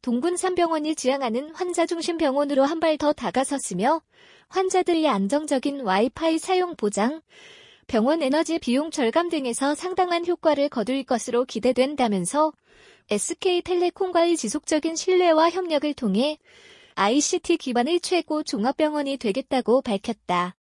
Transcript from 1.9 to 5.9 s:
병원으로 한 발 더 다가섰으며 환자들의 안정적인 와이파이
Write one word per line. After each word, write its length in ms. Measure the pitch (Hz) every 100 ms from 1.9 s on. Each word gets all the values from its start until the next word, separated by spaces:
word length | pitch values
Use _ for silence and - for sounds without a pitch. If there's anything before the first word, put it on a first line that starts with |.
| 339 320 339
병원으로 480 | 311 269 294 277 277
한 160 | 330
발 160 | 330 302
더 160 | 302
다가섰으며 880 | 302 220 247 269 277 - 180 226 320 _ _ - - _
환자들의 580 | 370 381 370 359 330 311
안정적인 720 | 202 196 285 302 277 285 277
와이파이 560 | 226